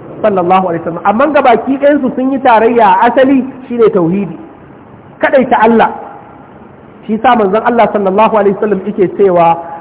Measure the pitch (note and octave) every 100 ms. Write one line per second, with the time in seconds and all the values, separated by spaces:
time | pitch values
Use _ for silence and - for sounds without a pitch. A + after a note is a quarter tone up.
0 | - - G#3+ G3 F3 F#3 F#3 E3+ C#3 E3+
1 | G3 G#3+ D4+ C#4+ C4+ A#3 - C4+ C#4+ D4
2 | B3 - C4 C4+ C4 A3+ A3+ A#3+ G#3 F#3
3 | A#3+ C#4 C4 C4+ - - - A#3+ A3 G#3
4 | D#3+ F#3+ F#3 - - - - - - -
5 | - - D#4 C#4+ - A3 A3 A3+ F#3 -
6 | - - - - - - - - - -
7 | - G#3+ B3 A#3 G3 G#3+ A3+ A#3 G#3 G#3
8 | F#3+ F#3+ A3 G#3+ G3 G3+ A3 F#3+ G#3 G#3+
9 | F#3 - G3 F3 E3 E3 - -